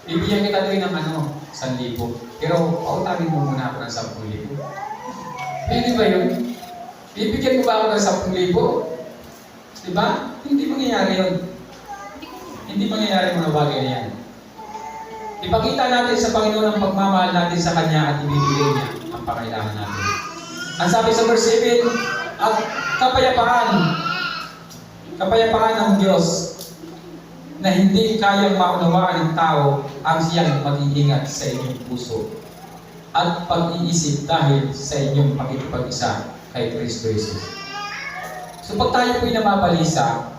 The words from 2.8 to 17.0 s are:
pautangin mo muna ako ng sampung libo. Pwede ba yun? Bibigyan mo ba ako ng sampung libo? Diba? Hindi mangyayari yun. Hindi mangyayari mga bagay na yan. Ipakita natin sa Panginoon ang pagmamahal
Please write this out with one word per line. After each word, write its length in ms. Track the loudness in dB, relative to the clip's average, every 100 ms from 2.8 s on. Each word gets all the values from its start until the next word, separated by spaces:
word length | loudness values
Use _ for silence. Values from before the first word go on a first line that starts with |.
pautangin 480 | -2 -2 -2 -2 0
mo 220 | 0 0
muna 180 | -2 -4
ako 120 | -6 -8
ng 60 |
sampung 340 | -8 -8 -10 -10
libo. 240 | -8 -8 -8 -10 -10 -10 -10 -12 -12 -12 -10 -8 -6 -2
Pwede 260 | 0 2
ba 120 | 2 4
yun? 480 | 4 2 0 -4 -8 -12 -14 -16 -18 -18
Bibigyan 480 | -4 -2 0 2 2
mo 20 | 4
ba 60 | 2
ako 80 | 2
ng 100 | 2
sampung 320 | 2 0 -2
libo? 300 | 0 2 4 2 0 -4 -8 -12 -16 -20 -20 -20 -20 -20 -16
Diba? 540 | -6 0 0 0 -6 -12 -2
Hindi 160 | 0 0
mangyayari 420 | -2 0 0 0 2
yun. 120 | 0 0 -4 -12 -16 -18 -16 -14 -14 -16 -16 -14 -14 -14 -6
Hindi 160 | -2 0
mangyayari 480 | 0 2 2 2 0
mga 160 | 2
bagay 280 | 2 2 0
na 80 | -2
yan. 160 | -2 -6 -10 -16 -20 -20 -18 -14 -12 -12 -12 -14 -12 -12 -10
Ipakita 400 | 0 0 2 0 2
natin 260 | 2 2 2
sa 160 | 2
Panginoon 360 | 2 2 2 2
ang 80 | 2
pagmamahal 500 | 0 2